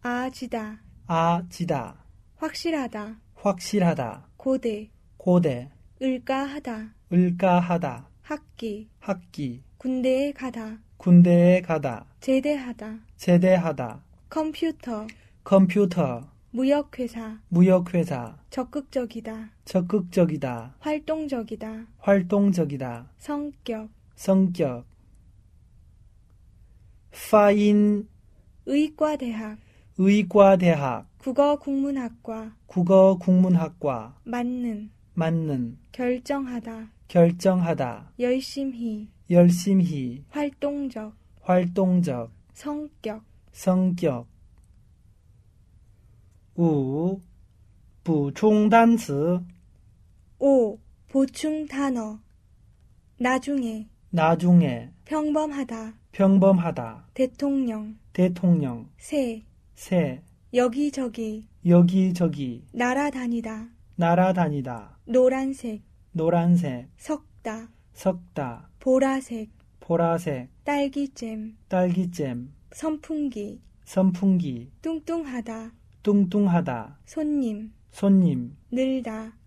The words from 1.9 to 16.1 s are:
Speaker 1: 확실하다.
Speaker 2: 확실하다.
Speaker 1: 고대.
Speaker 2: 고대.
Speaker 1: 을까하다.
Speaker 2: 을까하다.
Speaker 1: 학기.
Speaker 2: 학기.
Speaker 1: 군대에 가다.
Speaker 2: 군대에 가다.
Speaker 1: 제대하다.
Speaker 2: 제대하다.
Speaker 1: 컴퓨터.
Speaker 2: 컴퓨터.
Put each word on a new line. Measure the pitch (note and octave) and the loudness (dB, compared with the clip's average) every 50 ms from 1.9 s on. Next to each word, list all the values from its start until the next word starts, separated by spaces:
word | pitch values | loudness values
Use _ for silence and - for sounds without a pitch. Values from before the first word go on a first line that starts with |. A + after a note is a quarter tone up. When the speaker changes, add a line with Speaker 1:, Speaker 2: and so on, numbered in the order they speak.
| - - _ _ - _ _ _ _ _ | -14 -20 _ _ -20 _ _ _ _ _
Speaker 1:
확실하다. | - D#4 - - - E4+ E4 D4+ C4 A#3 - G#3+ G#3 G#3+ A3 A3 _ _ _ | -10 -8 -8 -6 -6 -4 -4 -4 -4 -6 -8 -12 -12 -12 -16 -20 _ _ _
Speaker 2:
확실하다. | - - G#3 F#3+ F#3 - - - G#3 F#3 E3+ E3 - C3 A2+ G2+ - - - _ _ | -4 -2 -2 -2 -2 -6 -4 0 2 2 2 0 0 -4 -8 -8 -12 -16 -20 _ _
Speaker 1:
고대. | - C4 C4 C4 - A#3 G#3+ G#3 G#3+ G#3+ _ _ _ _ _ _ | -4 -4 -4 -2 -2 -6 -6 -6 -12 -16 _ _ _ _ _ _
Speaker 2:
고대. | - F#3 F3+ F3+ F3 D#3 C3 A#2+ B2 C#3 _ _ _ - _ _ | 0 2 2 4 4 2 -2 -4 -8 -14 _ _ _ -20 _ _
Speaker 1:
을까하다. | C4 C4 B3+ B3 B3+ - C4+ C4 C#4 C#4 C#4 D4+ C#4+ - A#3+ A3 A3 A3 - _ _ _ | -4 -4 -4 -4 -4 -4 -4 -4 -4 -6 -8 -10 -10 -10 -12 -10 -12 -16 -18 _ _ _
Speaker 2:
을까하다. | F3+ F3 F3+ F3+ F3 F3 G3 F#3 F3+ F3 F3 F3 F3+ E3+ E3+ C#3 B2 A#2 C3+ _ _ _ | 2 2 2 2 0 0 2 4 4 4 2 2 -2 -2 -2 -6 -8 -10 -16 _ _ _
Speaker 1:
학기. | _ - D4+ D4 _ _ _ _ - A3+ G#3 G#3 A3 _ _ _ | _ -10 -10 -10 _ _ _ _ -8 -8 -8 -10 -12 _ _ _
Speaker 2:
학기. | - - G3 F3 F3 _ _ - D3+ B2+ A#2+ B2+ C3+ - _ _ | -6 -6 -6 -6 -8 _ _ -8 -8 -8 -8 -10 -16 -20 _ _
Speaker 1:
군대에 | - B3+ B3+ B3+ B3 C4 C4 C4 C#4 C#4+ C#4 | -6 -6 -4 -2 0 0 2 2 0 -2 -4
가다. | - - C4 A#3+ A#3 A3 A3 A3 A3 _ _ _ _ | -6 -10 -10 -10 -10 -12 -12 -14 -16 _ _ _ _
Speaker 2:
군대에 | - F#3 F3 F3 F3 F3 F3 F3 F3 F3 F3+ F#3 | 4 8 10 10 10 10 8 6 6 6 6 4
가다. | F3+ - E3 D#3 C#3 C#3 A#2 G#2 - - _ _ | 2 -2 -4 -4 -2 -4 -6 -8 -12 -18 _ _
Speaker 1:
제대하다. | - - C4 C4 C4+ D4 D4+ C#4+ C4 B3 A#3 - G#3+ A3 G#3+ A3+ - _ - _ | -4 0 0 0 0 0 -4 -4 -4 -10 -12 -12 -12 -14 -14 -16 -18 _ -20 _
Speaker 2:
제대하다. | - - F3 F3 F3+ F#3 F#3 F3+ E3+ E3+ D3+ C3+ B2+ A#2 A2 C3 - _ _ _ _ _ | 0 4 4 4 6 6 4 4 4 0 -4 -4 -6 -10 -10 -14 -20 _ _ _ _ _
Speaker 1:
컴퓨터. | - D#4+ D#4 D#4 D4+ - - E4 D#4 - - B3 A#3 G#3+ G#3+ A3 - _ _ - _ _ _ | -6 -4 -4 -4 -4 -4 -4 -4 -4 -6 -10 -10 -8 -8 -10 -12 -16 _ _ -20 _ _ _
Speaker 2:
컴퓨터. | - G3 G3 G3 F3+ - G#3 G3+ F#3 F3 F3+ D#3+ C3 | 2 4 6 6 6 4 2 2 2 2 0 -2 -2